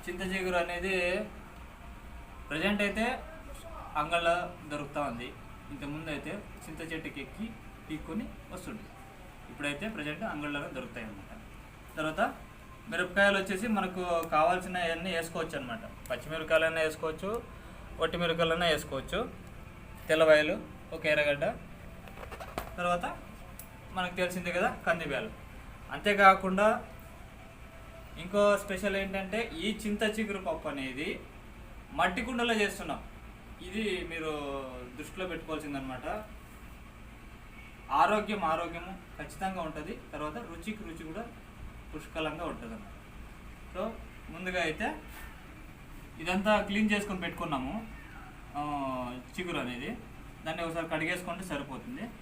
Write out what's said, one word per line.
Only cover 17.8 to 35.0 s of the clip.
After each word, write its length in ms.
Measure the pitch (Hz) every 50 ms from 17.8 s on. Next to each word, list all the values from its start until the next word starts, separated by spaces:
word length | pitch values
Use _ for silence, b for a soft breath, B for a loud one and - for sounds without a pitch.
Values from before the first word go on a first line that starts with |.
| B B -
వట్టి 220 | - 160 165 - 170
మిరపకాయలైనా 480 | 175 170 165 165 170 165 165 170 175
వేసుకోవచ్చు. 680 | 170 156 147 - - 139 135 131 - - 190 247 269 - - - - - - - - - - - - - - - -
తెల్లవాయలు, 540 | 156 160 160 156 156 151 151 156 185 214 - - - - - - -
ఒక 140 | 156 -
ఎర్రగడ్డ, 380 | 156 151 147 147 147 143 143 156 196 247 - - - - - - - - - - - - - - - - - - - - - - - -
తర్వాత 420 | - 175 175 175 175 180 285 - - - - - - - - - - - - - - - - -
మనకు 220 | 190 180 175 175
తెలిసిందే 380 | 180 180 180 180 185 175 175 175
కదా 300 | 175 202 240 214 - -
కందిబ్యాలు. 440 | 180 165 170 160 147 139 123 113 110 - - - - - - - - - - - -
అంతేకాకుండా 1000 | 139 - - 208 202 196 202 196 190 190 190 190 185 190 208 214 233 240 - - - - - - - - - - - - - - - - - - - - - - - - - - - 139
ఇంకో 380 | 165 185 190 208 202 202 202
స్పెషల్ 400 | 196 202 - 196 180 196 202 190
ఏంటంటే 540 | 196 196 196 190 196 190 190 196 220 233 233 -
ఈ 240 | 160 175 208 220 -
చింత 240 | - 214 208 208 220
చిగురు 360 | 214 214 214 220 196 196 190
పప్పు 300 | 185 180 160 156 - 156
అనేది 520 | 143 139 131 131 127 131 156 190 - - - - - - - - - - - - - - - - -
మట్టి 300 | 143 170 185 185 254 233
కుండలో 320 | 233 262 240 240 233 226
చేస్తున్నాం. 500 | 214 208 196 - - 180 165 - - - - - - - - - - - - - - 156
ఇది 440 | 180 190 214 220 208 185 180 175 165
మీరు 220 | 165 165 156 156 151 147 143 139 139 139 131 131 127 123 123 123 127
దృష్టిలో 300 | 143